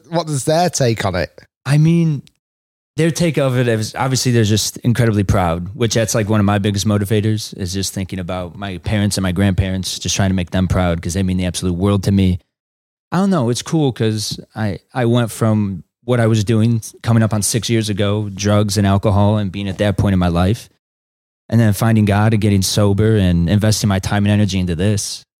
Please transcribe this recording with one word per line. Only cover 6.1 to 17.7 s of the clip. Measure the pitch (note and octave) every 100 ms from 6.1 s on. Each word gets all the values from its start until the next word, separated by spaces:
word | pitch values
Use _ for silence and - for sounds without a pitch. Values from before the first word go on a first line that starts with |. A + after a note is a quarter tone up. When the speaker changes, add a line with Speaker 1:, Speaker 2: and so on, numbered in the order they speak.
Speaker 2:
like, | A#2+ G#2
one | G#2+
of | G2+
my | G#2
biggest | G#2 G2 G#2+
motivators | G#2 G2 A2 A2 G#2+ - -
is | F2+
just | F#2+ F#2+
thinking | G2+ F#2 F#2+
about | F2+ F#2 F2 F2
my | G2+ F2
parents | - G#2+ G#2 G#2
and |
my | F#2+
grandparents, | F2 G2+ F2+ F#2+ F#2 - -
just | F#2 -
trying | F#2+
to |
make | F#2+ E2+
them | F#2 F2+
proud | F#2+ F2+ E2+
'cause | F2
they | F2+
mean | F#2 F#2
the | F2+
absolute | - F#2
world | F2 G2+ G2+
to | G2
me. | G2 F#2 F2+ _ _ _ _ _ _ -
I | E3+
don't | G3
know. | F3 A#2
It's | A#2+
cool | - E3 C#3
'cause | - A2+ G#2+ - - - A2
I, | G#2+ F2 _
I | C3+ A#2
went | B2 A2
from | - A2+ G#2+ G2+ F2 - _
what | - B2
I | A2
was | A2+
doing | G2 A2 A#2 A2+ - -
coming | - A2+
up | G#2+
on | G#2+
six | - A#2 G#2